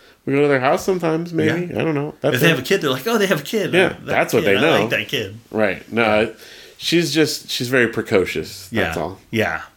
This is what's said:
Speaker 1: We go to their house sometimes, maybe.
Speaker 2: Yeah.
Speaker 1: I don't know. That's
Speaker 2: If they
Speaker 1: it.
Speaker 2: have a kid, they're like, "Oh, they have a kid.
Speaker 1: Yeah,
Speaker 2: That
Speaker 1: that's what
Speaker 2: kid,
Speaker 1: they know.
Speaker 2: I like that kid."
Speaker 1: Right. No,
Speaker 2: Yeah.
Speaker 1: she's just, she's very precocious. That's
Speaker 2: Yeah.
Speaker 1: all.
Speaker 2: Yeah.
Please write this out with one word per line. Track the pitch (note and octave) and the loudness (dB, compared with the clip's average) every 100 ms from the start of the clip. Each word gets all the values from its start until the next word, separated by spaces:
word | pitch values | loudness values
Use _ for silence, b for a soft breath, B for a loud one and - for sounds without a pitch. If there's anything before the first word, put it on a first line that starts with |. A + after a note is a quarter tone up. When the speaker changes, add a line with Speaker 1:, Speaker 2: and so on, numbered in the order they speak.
| b b - | b b -2
Speaker 1:
We | |
go | C#3 | 2
to | D3 | 4
their | C3+ | 4
house | B2+ F#3 | 2 2
sometimes, | - F#3 E3 D#3+ F3 | 0 0 0 -2 -2
maybe. | D#3+ D#3 E3 F3 | 0 0 0 -2
Speaker 2:
Yeah. | - | -2
Speaker 1:
I | |
don't | D#3+ | -2
know. | D3 D3 - | -2 -4 -2
That's | C#3+ C3+ | -2 2
Speaker 2:
If | |
they | D#3+ | 2
Speaker 1:
it. | |
Speaker 2:
have | C#3+ | 2
a | |
kid, | - F#3+ | 0 0
they're | D#3 | 0
like, | B2+ A3+ | -2 -2
"Oh, | A#3 | 0
they | F#3+ | 0
have | D#3+ | 0
a | |
kid. | C#3+ A3 E3 | -2 -4 0
Speaker 1:
Yeah, | E3+ F#3 | 2 2
Speaker 2:
That | - B2+ | 0 -2
Speaker 1:
that's | - B3+ | -2 2
what | A#2+ | 2
Speaker 2:
kid, | G2+ G2 | 2 2
Speaker 1:
they | |
know. | D#3 | 4
Speaker 2:
I | A#2+ | 2
like | A2 | 2
that | G#2+ G#2 | -2 -2
kid." | B2+ G2+ G#2 - | -4 -6 -10 -8
Speaker 1:
Right. | G#2+ G#2 F2+ - | -2 -2 -2 -4
No, | A2 A2+ G#2+ | 0 2 2
Speaker 2:
Yeah. | A2+ - B B B B | 0 -4 B B B B
Speaker 1:
she's | - E3 D#3 | 0 0 2
just, | D3 D3 - - | 2 0 0 -8
she's | - A#2+ | -6 0
very | B2+ A2+ | 2 2
precocious. | A2+ G2+ G#2 F2+ E2 E2 - - | 0 0 2 2 -2 -8 -12 -6
That's | A2+ E2+ E2 | -2 -2 -2
Speaker 2:
Yeah. | |
Speaker 1:
all. | D#2+ F#2+ - | -6 -8 -8
Speaker 2:
Yeah. | A2 G2 D#2+ - | -4 -2 -4 -10